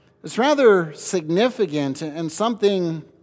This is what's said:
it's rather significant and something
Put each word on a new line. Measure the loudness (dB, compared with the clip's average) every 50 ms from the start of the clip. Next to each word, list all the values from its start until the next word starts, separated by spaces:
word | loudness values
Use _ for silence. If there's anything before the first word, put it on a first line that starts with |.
| _ _ _ _ -14
it's | -10 -2 0
rather | 2 2 4 6 6 6 6 6 2 -2 -6
significant | -8 -6 -4 -4 -4 -2 0 0 2 2 0 0 -2 -4 -2 -2 -2 -2 -2 -4 -6
and | -8 -10 -8 -8 -8 -6
something | -4 -2 -2 -2 -2 0 0 0 2 2 -2 -2 -4 -6 -10 -14 _ _